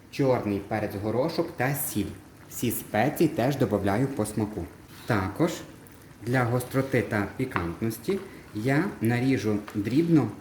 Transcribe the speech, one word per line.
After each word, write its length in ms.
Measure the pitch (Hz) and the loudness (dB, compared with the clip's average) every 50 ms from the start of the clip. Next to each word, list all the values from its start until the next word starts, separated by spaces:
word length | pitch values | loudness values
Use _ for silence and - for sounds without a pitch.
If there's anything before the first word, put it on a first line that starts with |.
| - - | -20 -10
чорний 480 | - - 139 131 123 110 104 104 101 98 | -2 2 4 4 4 4 2 0 -2 -2
перець 360 | - - 113 107 - - - 98 101 | -2 -2 -2 -2 -2 -2 -4 -4 -2
горошок 480 | 110 110 120 143 165 - 170 165 - - - | -2 0 2 0 0 0 -2 -2 -2 -2 -2
та 180 | 123 135 143 | 0 0 0
сіль. 300 | 139 - - - 107 92 - - - - - - - - - | -2 -4 -2 -2 -2 -2 -2 -4 -12 -16 -20 -20 -20 -20 -16
Всі 220 | - - 127 117 | -8 -4 -2 -2
спеції 580 | 101 - - - - 104 120 151 - - 175 151 | -2 -2 -4 -2 0 2 2 2 4 2 2 2
теж 280 | - - 117 139 143 123 | 2 2 0 2 2 2
добавляю 500 | 127 98 104 95 92 98 98 113 139 131 | 2 2 2 2 2 2 2 2 2 0
по 180 | - - 107 | 0 -2 -2
смаку. 400 | - - 113 104 - - 92 85 - - - - - - - - | -2 0 -2 -2 -2 -2 -6 -8 -10 -12 -16 -20 -20 -20 -10 -2
Також 460 | - 120 98 92 92 95 - 156 170 - - - - - - - - - - - - - - - | 0 0 2 0 0 0 0 0 0 0 -4 -10 -14 -18 -20 -20 -20 -20 -20 -20 -20 -18 -10 -4
для 180 | 117 127 131 123 | 0 2 2 2
гостроти 580 | 113 123 120 - - - 135 131 - - 120 | 2 2 0 -2 0 0 0 0 2 2 0
та 260 | 107 - 117 104 98 95 - - | 0 2 0 0 0 -2 -2 -4
пікантності 800 | 131 131 - 87 87 85 82 - 113 113 110 - - 185 196 196 - - - - - - - | -4 -2 0 -2 -2 -2 -4 -2 -4 -4 -4 -4 -4 -4 -4 -4 -4 -8 -16 -18 -16 -10 -8
я 300 | 107 110 135 139 147 185 202 - - | -2 0 2 2 2 2 0 -2 0
наріжу 560 | 113 113 120 120 131 135 131 107 101 107 107 101 - - - | 0 2 2 2 2 2 2 2 2 0 0 0 -2 -4 -4
дрібно 520 | 107 98 107 120 151 170 170 165 147 120 107 - - | -4 -2 0 2 2 4 6 6 4 4 4 -2 -8